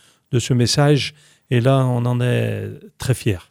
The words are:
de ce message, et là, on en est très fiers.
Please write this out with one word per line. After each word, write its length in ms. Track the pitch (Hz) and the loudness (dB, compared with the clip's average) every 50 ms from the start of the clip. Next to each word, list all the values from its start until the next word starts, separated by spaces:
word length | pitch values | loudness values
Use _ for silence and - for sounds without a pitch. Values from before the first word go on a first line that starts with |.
| _ _ _ _ _ _ | _ _ _ _ _ _
de 80 | - 120 | -4 -2
ce 160 | - - 135 | 0 0 0
message, 580 | 120 120 107 - 147 147 143 151 131 - - - _ _ _ _ _ _ - | 2 2 2 2 2 4 4 2 2 0 -4 -10 _ _ _ _ _ _ -2
et 100 | - 120 | 0 2
là, 240 | 117 135 135 135 131 | 2 4 4 2 2
on 220 | 127 123 120 120 | 0 0 0 0
en 160 | 123 123 120 | -2 -2 0
est 480 | 123 123 120 117 113 110 107 104 101 104 104 - - 220 _ | 0 0 0 0 -2 -2 -4 -6 -8 -10 -12 -14 -18 -20 _
très 160 | - - - | -6 -4 -2
fiers. 240 | 123 - - 113 98 87 - _ | -2 -2 -2 -2 -4 -4 -6 _